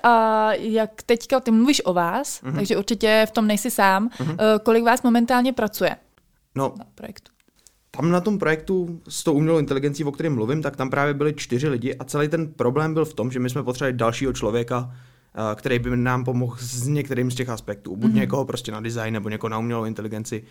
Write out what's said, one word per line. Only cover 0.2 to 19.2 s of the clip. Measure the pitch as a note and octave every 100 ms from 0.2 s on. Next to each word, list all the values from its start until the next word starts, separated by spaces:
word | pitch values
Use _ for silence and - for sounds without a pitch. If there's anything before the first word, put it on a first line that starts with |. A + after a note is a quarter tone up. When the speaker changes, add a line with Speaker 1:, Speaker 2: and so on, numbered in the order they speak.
| A3 A3 G#3+
Speaker 1:
jak | G3 A3 A3 A3 -
teďka | - A#3 - C4
ty | B3
mluvíš | A3 B3+ C#4+ -
o |
vás, | F3 E3+ G#3 C#4+ -
Speaker 2:
Mhm. | - D#3+
Speaker 1:
takže | G3+ A3
určitě | G3+ A3 A3 A3 A3
v |
tom | A#3 G#3+
nejsi | G#3 B3
sám. | - G3 F#3+ A3+ -
Speaker 2:
Mhm. | D3+ F3
Speaker 1:
Eh, | G#3+ G#3
kolik | G#3+ A3+
vás | A#3 B3+
momentálně | B3 A#3 A#3 B3 B3+
pracuje | B3+ G#3+ - F3+ - _ _ _ _ _ C3+
Speaker 2:
No, | C3+ -
Speaker 1:
na | - -
projektu? | - - - _ _ _ _ _ _
Speaker 2:
tam | - D#3+
na | F3+
tom | F#3 G3+
projektu | D#3 D#3 D#3 F#3 E3+ E3+ -
s | -
tou | -
umělou | D3 D#3+ E3
inteligencí, | C3 C3+ C#3+ C#3
o | C#3+
kterém | C#3 D#3+ C3
mluvím, | A2 D#3
tak | C#3+ -
tam | C3
právě | C3 C#3+
byli | C#3+ D3
čtyři | D3+ - A#2+ D3
lidi | B2 B2+ B2+
a |
celý | C3 C#3+ D3+
ten | D#3+ D#3
problém | - A#2+ C#3+ D#3
byl | D#3 D#3
v |
tom, | - A#2+
že | B2+
my | B2
jsme | C3+
potřebovali | B2 B2 C#3 B2
dalšího | A#2 A#2 C3+
člověka, | B2 A2 A#2 A#2 B2 B2 - - _ _ G#2
eh, | A2 G#2+
který | C3+ A#2+
by | A#2+ B2
nám | B2 B2+
pomohl | B2+ B2 B2 -
s | - B2 B2+
některým | D3 C#3 B2 B2+
z | B2
těch | B2+
aspektů. | A2 - G#2 - G2
Buď | -
Speaker 1:
Mhm. | G#3+
Speaker 2:
někoho | B2+ C3+ C3+
prostě | - -
na | G#2+
design, | A2+ A#2 A2
nebo | A2